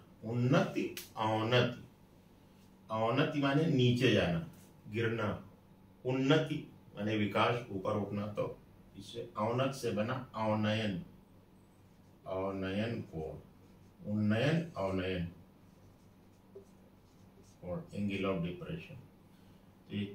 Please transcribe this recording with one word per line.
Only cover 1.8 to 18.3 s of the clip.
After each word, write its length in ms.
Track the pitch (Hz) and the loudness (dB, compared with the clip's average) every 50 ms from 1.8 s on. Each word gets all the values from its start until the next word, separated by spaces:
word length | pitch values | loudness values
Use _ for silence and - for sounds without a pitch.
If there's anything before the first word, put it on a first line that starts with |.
| - - - - - - - - - - - - - - - - - - - - - - | -14 -20 -20 -20 -20 -20 -20 -20 -20 -20 -20 -20 -20 -20 -20 -20 -20 -20 -20 -18 -10 -6
अवनति 520 | 107 110 113 117 127 143 156 - 151 143 | -2 0 2 2 4 4 2 2 2 0
माने 240 | 139 139 143 - - | 2 4 4 4 4
नीचे 460 | - 135 127 123 123 120 - - 110 104 | 4 4 6 6 6 6 6 6 6 6
जाना, 320 | - - 170 85 - - - - - - - - - - | 6 4 2 0 0 -2 -6 -12 -18 -20 -20 -20 -20 -12
गिरना, 400 | 110 104 117 117 113 117 113 107 98 87 - - - - - - - - - - - - - - | -6 -4 -2 0 0 0 0 -2 -2 -2 -4 -8 -16 -20 -20 -20 -20 -20 -20 -20 -20 -16 -8 -4
उन्नति 500 | 127 131 131 135 139 156 156 143 - - - - - - - - - - | -2 0 2 4 6 4 4 4 0 -4 -6 -8 -10 -16 -20 -20 -14 -8
माने 200 | 101 104 107 107 | -4 -2 0 0
विकास, 480 | 107 104 92 - 107 110 120 120 - - - | 0 0 2 2 2 2 2 2 0 -4 -6
ऊपर 260 | 98 95 - - 104 | -8 -4 -4 -2 -2
उठना, 300 | 104 98 - 104 101 101 | -2 -2 -4 -4 -6 -6
तो 300 | 107 - - - - - - - - - - - - - | -4 -4 -4 -4 -4 -6 -12 -18 -20 -20 -20 -20 -20 -18
इससे 240 | - - - 113 - - - - | -18 -16 -12 -10 -10 -10 -8 -6
अवनत 360 | 107 107 113 120 127 135 - - | -4 -2 0 0 0 0 0 -2
से 160 | - 92 92 | -4 -4 -2
बना 220 | 98 104 110 120 123 123 - - - | 0 0 0 -2 -2 -6 -8 -8 -4
अवनयन, 580 | 113 110 110 107 107 107 107 107 110 110 101 92 85 - - - - - - - - - - - - - - - - - - - - - - - - - | -2 0 2 2 2 2 2 2 2 0 -2 -2 -4 -6 -10 -16 -20 -20 -20 -20 -20 -20 -20 -20 -20 -20 -20 -20 -20 -20 -20 -20 -20 -20 -20 -20 -16 -10
अवनयन 760 | 95 95 95 95 98 98 95 95 92 95 104 110 117 117 110 - - | -6 -4 -4 -2 -2 -4 -4 -4 -2 -2 0 0 -2 -2 -4 -6 -8
कोण, 1000 | 80 80 78 78 73 71 - - - - - - - - - - - - - 104 | -8 -8 -8 -8 -8 -12 -16 -18 -20 -20 -20 -20 -20 -20 -20 -20 -20 -12 -6 -2
उन्नयन, 500 | 104 107 107 104 107 113 135 151 170 170 165 - - | 0 2 4 4 4 4 4 4 2 2 0 -2 -4
अवनयन 480 | - 98 95 95 92 90 95 85 85 85 82 - - - - - - - - - - - - - - - - - - - - - - - - - - - - - - - - - - - - - - - - - - - - - - | -4 -2 -2 0 -2 -2 -2 -2 -2 -4 -6 -8 -12 -20 -20 -20 -20 -20 -20 -20 -20 -20 -20 -20 -20 -20 -20 -20 -20 -20 -20 -20 -20 -20 -20 -20 -20 -20 -20 -20 -20 -20 -20 -20 -20 -20 -20 -20 -20 -20 -20 -20 -20 -20 -20 -20 -12
कोण, 200 | - 180 175 165 - - - | -8 -6 -6 -6 -8 -8 -6
angle 320 | 101 104 98 95 95 95 | -4 -2 -2 -2 0 0
of 140 | 98 | 0